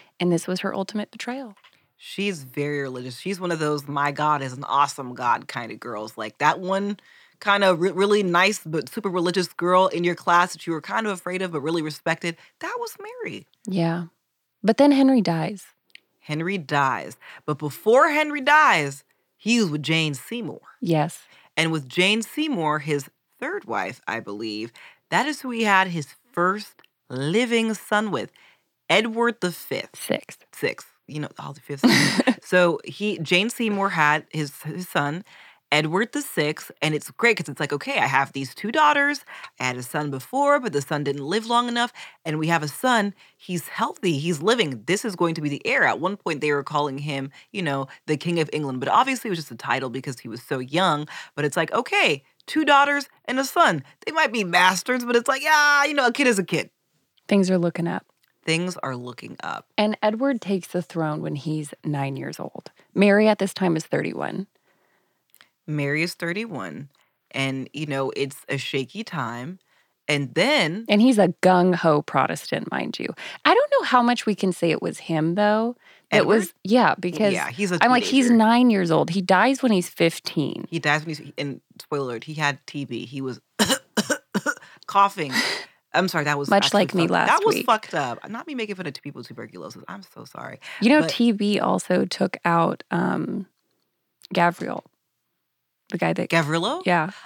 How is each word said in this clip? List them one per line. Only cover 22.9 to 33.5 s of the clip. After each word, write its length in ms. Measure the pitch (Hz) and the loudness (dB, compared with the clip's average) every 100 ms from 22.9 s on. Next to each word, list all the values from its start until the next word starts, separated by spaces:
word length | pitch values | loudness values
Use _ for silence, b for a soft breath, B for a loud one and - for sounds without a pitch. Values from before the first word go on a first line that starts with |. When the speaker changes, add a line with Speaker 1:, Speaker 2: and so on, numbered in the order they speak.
| 147 - _ _ - | -4 -4 _ _ -10
Speaker 2:
third 240 | 277 415 | -8 -8
wife, 360 | 107 104 92 113 - | -6 -4 -4 -8 -8
I 140 | 113 | -8
believe, 500 | 104 104 110 104 113 - B B - | -8 -8 -8 -8 -10 -14 B B -2
that 160 | 175 277 | 0 0
is 140 | 269 | -4
who 100 | 262 | -6
he 140 | 226 | -2
had 240 | 214 190 190 | 2 4 2
his 260 | 170 143 - _ | -2 -8 -12 _
first 480 | - 180 208 - - _ _ - | -2 0 0 -8 -20 _ _ -12
living 640 | 127 143 214 247 233 226 | -6 -2 0 2 0 0
son 380 | 214 - 208 214 | -4 -2 -2 0
with, 180 | 135 - _ b b b _ - | -4 -6 _ b b b _ 0
Edward 520 | 185 226 226 233 233 | 0 2 0 -2 0
the 100 | 180 | -4
fifth. 440 | - - 95 - - | -6 -8 -8 -8 -8
Speaker 1:
Sixth. 440 | - - - - _ | -4 -4 -6 -20 _
Speaker 2:
Sixth. 340 | - - - - _ - | -6 -6 -6 -14 _ -14
You 120 | 151 | -10
know, 80 | 147 - | -10 -12
all 120 | 143 | -14
the 80 | 139 | -14
fifths. 240 | - 139 | -14 2
Speaker 1:
<laughs> 600 | - 143 147 - - - | 4 4 4 2 0 0
Speaker 2:
So 360 | - 180 175 160 | 2 4 4 2
he, 340 | - - 208 170 | -6 -6 -4 -4
Jane 320 | 151 175 220 | 2 2 2